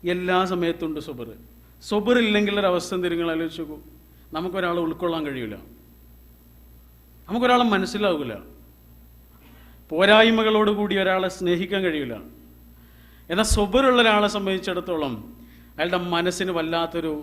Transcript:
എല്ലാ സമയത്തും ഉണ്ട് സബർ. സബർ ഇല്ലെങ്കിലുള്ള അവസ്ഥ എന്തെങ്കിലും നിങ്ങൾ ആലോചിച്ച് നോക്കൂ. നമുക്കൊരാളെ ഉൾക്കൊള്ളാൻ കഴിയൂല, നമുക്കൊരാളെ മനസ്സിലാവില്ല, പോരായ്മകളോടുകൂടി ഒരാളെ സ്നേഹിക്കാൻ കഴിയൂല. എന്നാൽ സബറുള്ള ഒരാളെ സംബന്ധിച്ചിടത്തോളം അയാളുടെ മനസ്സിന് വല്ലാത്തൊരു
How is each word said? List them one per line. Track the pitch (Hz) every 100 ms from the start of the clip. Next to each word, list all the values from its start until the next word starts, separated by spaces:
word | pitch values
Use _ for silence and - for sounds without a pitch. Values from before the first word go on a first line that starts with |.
| 175
എല്ലാ | 180 180 185 185
സമയത്തും | 180 170 165 160
ഉണ്ട് | 151 143
സബർ. | 123 117 107 - - - - -
സബർ | 214 208 247
ഇല്ലെങ്കിലുള്ള | 220 208 202 202 190
അവസ്ഥ | 175 - 185
എന്തെങ്കിലും | 180 170
നിങ്ങൾ | 170 160
ആലോചിച്ച് | 165 160
നോക്കൂ. | 151 151 - - - - - 156
നമുക്കൊരാളെ | 180 185 180 175 165
ഉൾക്കൊള്ളാൻ | 160 175 165 151
കഴിയൂല, | 131 110 98 - - - - - - - - - - - - - - _ - -
നമുക്കൊരാളെ | 226 247 247 240
മനസ്സിലാവില്ല, | 196 185 208 208 156 123 101 - - - - - - - - - - - - - - -
പോരായ്മകളോടുകൂടി | 156 196 214 226 226 220 214 185 208 208 202
ഒരാളെ | 190 190 190 185
സ്നേഹിക്കാൻ | 175 175 180 196 180
കഴിയൂല. | 151 127 107 80 - - - - - - - - - -
എന്നാൽ | 180 214 214
സബറുള്ള | 202 240 269 247
ഒരാളെ | 226 208 208 202
സംബന്ധിച്ചിടത്തോളം | 196 190 190 180 175 160 139 110 - - - - - -
അയാളുടെ | 170 180 175
മനസ്സിന് | 170 175 180 185 170
വല്ലാത്തൊരു | 160 165 165 170 160 151